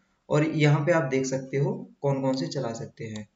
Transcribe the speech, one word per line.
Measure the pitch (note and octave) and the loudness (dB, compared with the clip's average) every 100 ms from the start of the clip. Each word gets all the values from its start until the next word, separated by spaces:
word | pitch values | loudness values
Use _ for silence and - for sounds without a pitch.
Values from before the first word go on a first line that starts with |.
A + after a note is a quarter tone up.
| _ _ - | _ _ 0
और | D3 | 2
यहाँ | D#3 D#3 D3 C#3+ D3 | 2 4 4 4 4
पे | |
आप | E3 | 2
देख | C#3 C3+ C3 | 2 0 0
सकते | C3 - C#3 | -4 -4 -2
हो | E3+ A#3 - - | -2 -2 -10 -6
कौन | C#3 C3+ | -2 0
कौन | C3 C3 | 0 -2
से | - | -2
चला | D3 A#2 | -4 -6
सकते | A2+ G#2+ - A2+ | -6 -12 -10 -10
हैं। | G#2+ G#2 | -10 -12